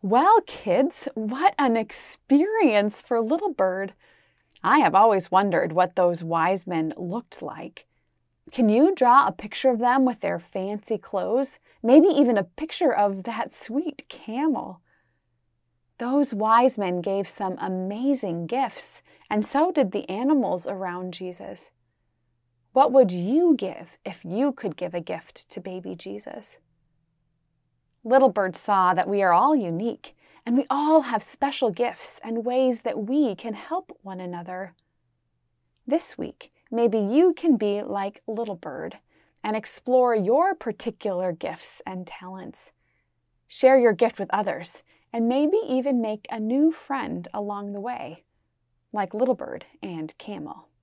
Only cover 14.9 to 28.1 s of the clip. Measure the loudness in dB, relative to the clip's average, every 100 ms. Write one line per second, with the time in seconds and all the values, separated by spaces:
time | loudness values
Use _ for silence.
14.9 | _ _ _ _ _ _ _ _ _ _
15.9 | _ -2 0 0 0 4 6 6 2 -2
16.9 | -2 -2 -4 -4 -6 -6 -6 -6 -4 -6
17.9 | -4 -2 -2 -2 -6 -4 -4 -4 -6 -16
18.9 | -16 _ _ _ -4 -2 0 0 2 0
19.9 | -2 -8 -4 0 2 2 -2 -6 -8 -6
20.9 | -8 -10 -10 -12 -12 -16 -16 -20 _ _
21.9 | _ _ _ _ _ _ _ _ 2 4
22.9 | 6 4 2 0 2 4 2 0 -10 -18
23.9 | _ -16 -14 -8 -2 -2 -2 -8 -6 -8
24.9 | -8 -8 -12 -12 -20 -18 -16 -12 -12 -12
25.9 | -12 -12 -14 -14 -16 -18 -20 _ _ _
26.9 | _ _ _ _ _ _ _ _ _ _
27.9 | _ 2